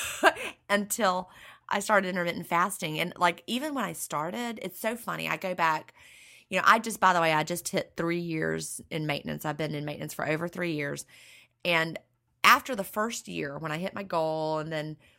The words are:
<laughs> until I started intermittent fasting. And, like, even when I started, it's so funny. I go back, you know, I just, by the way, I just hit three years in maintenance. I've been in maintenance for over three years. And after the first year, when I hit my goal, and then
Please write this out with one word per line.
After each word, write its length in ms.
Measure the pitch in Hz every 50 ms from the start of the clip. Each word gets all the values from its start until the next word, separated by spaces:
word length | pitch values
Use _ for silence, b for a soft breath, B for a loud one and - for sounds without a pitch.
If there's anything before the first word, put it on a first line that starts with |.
| - - - -
<laughs> 500 | - - - - - - - _ _ -
until 600 | 202 208 208 202 - - 220 190 180 185 185 B B B B B B B B B
I 100 | - 202
started 300 | 196 - 220 196 190 180
intermittent 380 | 180 185 175 175 165 170 170
fasting. 520 | - 175 170 175 202 190 - - 156 151 156
And, 140 | 165 175 -
like, 260 | - 180 175 175 - -
even 260 | - 226 254 285 311 285
when 120 | 269 214
I 80 | 175 160
started, 640 | - - - 165 147 151 170 190 233 240 233 226 214
it's 180 | - 185 - -
so 160 | - 220 240
funny. 340 | 233 - 190 165 160 160 156
I 80 | 160
go 160 | 160 - 185 180
back, 400 | 175 170 160 156 156 - - B B B B B B B B B B B B
you 80 | 190
know, 60 | 185 -
I 140 | - 208 233
just, 200 | 220 233 202 -
by 140 | - 185 180
the 80 | 175
way, 100 | 165 160
I 120 | 156 151 156
just 260 | 156 175 170 - -
hit 240 | - 175 - - -
three 240 | - 165 170 170 175
years 600 | 170 170 160 160 160 160 160 160 156 - - - - -
in 160 | - 165 156
maintenance. 400 | 151 143 - - 156 156 151 -
I've 120 | 156 151
been 180 | 147 156 151 156
in 100 | 147 147
maintenance 280 | 147 147 - 151 151 -
for 140 | - -
over 200 | 143 156 156 170
three 260 | 175 175 185 180 170 160
years. 320 | 147 143 143 143 143 - B B B B B B B B B B _ -
And 360 | 175 170 165 160 165 160 - - _ _ _ _ _ _ _ -
after 320 | 190 233 277 - - 262
the 80 | 202 190
first 440 | - - 214 214 233 233 - -
year, 300 | - 180 165 151 143 139
when 140 | 147 156 156
I 60 | 151
hit 160 | 160 180 190 -
my 100 | - 202
goal, 560 | 190 180 165 160 160 156 160 156 156 156 156
and 120 | 151 160
then 260 | 160 156 151 156 156 - b b b